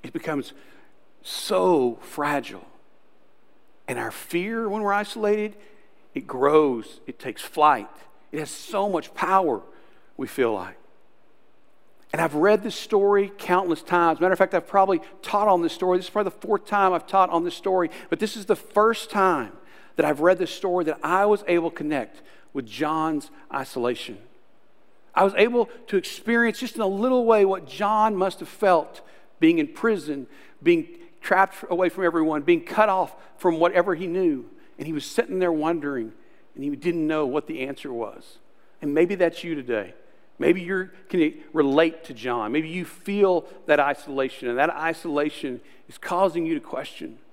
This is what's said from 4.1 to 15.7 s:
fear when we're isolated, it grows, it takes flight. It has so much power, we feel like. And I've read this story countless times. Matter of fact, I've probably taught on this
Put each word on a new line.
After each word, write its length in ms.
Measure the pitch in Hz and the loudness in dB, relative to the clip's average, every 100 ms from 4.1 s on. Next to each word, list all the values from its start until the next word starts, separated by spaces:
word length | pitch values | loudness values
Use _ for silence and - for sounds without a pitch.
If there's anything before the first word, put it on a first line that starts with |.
fear 560 | - - 170 196 226 220 | -10 -6 -4 -4 -4 -4
when 140 | 214 | -2
we're 120 | 208 | 0
isolated, 640 | 202 208 233 208 214 214 208 - - - - - 139 | 0 -2 -2 0 0 -2 -8 -20 -20 -20 -20 -12 -12
it 100 | - | -8
grows, 760 | 131 139 156 147 120 110 - - | 0 4 6 4 0 -8 -16 -16
it 140 | - | -12
takes 240 | 135 110 | -12 -12
flight. 460 | - - 151 127 101 - - - - | -10 4 4 4 -2 -18 -20 -20 -10
It 80 | 151 | -8
has 100 | 147 | -8
so 400 | - - 202 202 | -12 -6 -2 0
much 240 | 170 - | -2 -6
power, 480 | - 196 190 170 107 - - - - - - | -6 2 2 2 -2 -6 -20 -20 -20 -20 -10
we 80 | 127 | -8
feel 280 | - 117 | 0 2
like. 240 | 104 90 - - - - - - - - - - - - - - | 2 -6 -14 -20 -20 -20 -20 -20 -20 -20 -20 -20 -20 -20 -20 -8
And 80 | 151 | -2
I've 140 | 165 151 | -2 2
read 260 | 190 214 | 4 4
this 140 | 208 - | 0 -10
story 560 | - 208 202 202 196 - | -2 2 4 2 0 -6
countless 420 | - 180 185 156 | 0 0 2 -4
times. 380 | - 175 170 156 | 0 2 4 4
Matter 120 | 180 | 2
of 40 | 180 | 2
fact, 160 | 190 | 2
I've 140 | 180 - | 2 2
probably 340 | 196 190 175 - - | 2 4 2 -2 -16
taught 240 | - 208 214 | -4 2 4
on 160 | 180 | 4
this 100 | 165 | 2